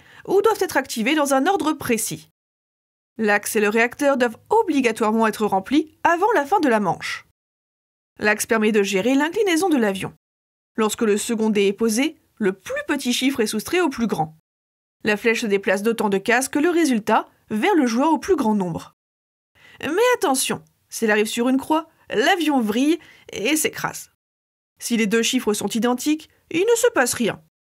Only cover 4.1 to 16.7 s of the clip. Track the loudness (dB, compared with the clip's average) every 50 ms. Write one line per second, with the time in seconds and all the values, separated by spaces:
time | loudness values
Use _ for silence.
4.1 | 2 2 0 0 -2 -6 _ 0 2 2 2 2 0 0 0 0 0 0 0 0
5.1 | 2 2 0 0 0 -2 -2 0 0 -2 -2 0 0 0 0 -2 _ _ 0 2
6.1 | 2 2 2 2 2 0 0 0 0 2 2 2 2 2 0 -2 -4 -4 -8 -10
7.1 | -10 -12 -14 _ _ _ _ _ _ _ _ _ _ _ _ _ _ _ _ _
8.1 | _ -4 -2 -2 0 -2 -2 -2 0 2 2 2 2 2 2 2 0 0 0 2
9.1 | 2 2 0 0 0 0 0 0 0 0 0 0 2 2 0 0 -2 -4 -8 -12
10.1 | -12 _ _ _ _ _ _ _ _ _ _ _ _ -2 -2 -2 0 0 0 0
11.1 | 0 0 -2 -2 -2 0 0 0 2 2 2 0 0 0 -2 0 0 0 -2 -2
12.1 | -4 _ _ _ _ -4 -2 -2 -2 -4 _ -8 -8 -6 -4 -4 -6 -4 -2 -4
13.1 | -2 0 -2 -2 0 -2 -2 -2 -4 -6 -4 -2 -2 0 0 0 -2 -2 -4 -2
14.1 | -2 -4 -6 -6 -10 _ _ _ _ _ _ _ _ _ _ _ _ _ -4 -2
15.1 | -2 0 0 0 0 0 0 0 -2 0 0 0 -2 0 0 -2 0 0 0 0
16.1 | 0 0 0 0 0 0 0 0 0 0 2 2